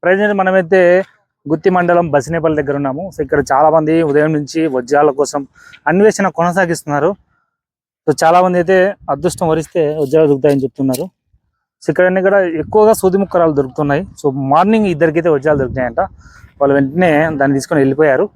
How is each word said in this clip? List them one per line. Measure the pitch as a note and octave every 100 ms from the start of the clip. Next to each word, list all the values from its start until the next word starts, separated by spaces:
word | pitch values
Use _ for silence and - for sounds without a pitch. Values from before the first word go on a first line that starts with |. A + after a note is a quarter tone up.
ప్రజెంట్ | E3+ F#3+ G#3 G3+
మనమైతే | F#3+ F#3+ E3+ F#3+ F3 F3+ F#3+ _ _ _ C#3+
గుత్తి | D#3 F#3+ F#3
మండలం | F3 F3 E3+
బసినేపల్లి | C#3+ C#3 E3 D#3+ D3+
దగ్గర | C#3+ C#3+
ఉన్నాము. | C#3+ C3+ F#3+
So, | -
ఇక్కడ | C#3 D3 C3+
చాలా | C3+ D#3
మంది | D#3+ D#3 D#3+ D#3+
ఉదయం | C#3+ D3+ D#3
నుంచి | C#3+ D#3+ D#3+
వజ్రాల | B2+ B2 C#3+ D3 C3+
కోసం | C#3+ D3 C#3 _ - - -
అన్వేషణ | F3 G#3+ - G3 D#3+
కొనసాగిస్తున్నారు. | E3+ F3 F3+ D#3+ - C#3+ D#3 G3+ _ _ _ _ _ _ _ _ -
So, | C#3+
చాలా | D#3+ F3
మంది | F#3 F3+
అయితే | F3 F#3+ F#3 G3 -
అదృష్టం | C#3+ E3 - F3
వరిస్తే | D#3+ D3+ F3+ D3 D#3
వజ్రాలు | C#3 D#3 D#3
దొరుకుతాయని | C#3 C#3+ C#3
చెప్తున్నారు. | B2+ - C3+ B2+ F#3 _ _ _ _ _ _ _
So, | -
ఇక్కడ | D3+ F3+
అన్ని | F#3 F#3+
కూడా | G3+ F#3 D#3+
ఎక్కువగా | D#3 G#3+ G#3+ A3
సూది | F#3+ F#3+
ముక్కరాలు | G3 F3+ E3 C#3+
దొరుకుతున్నాయి. | C3 B2+ D3 C#3+ G3 -
So, | D3 C3+ C3+
మార్నింగ్ | D3 F#3+ A3 G#3
ఇద్దరికైతే | D#3+ E3 D#3 E3+ D3
వజ్రాలు | C#3+ D3+
దొరుకుతాయంట. | B2+ B2 B2 A#2 F#3 - - - - _
వాళ్ళు | C#3 C#3
వెంటనే | C#3 D3+ F3+ D3 D#3+ D3+
దాన్ని | C#3+ C3+
తీసుకొని | C3 D#3+
వెళ్ళిపోయారు. | C3+ C3+ D#3 C3 G3+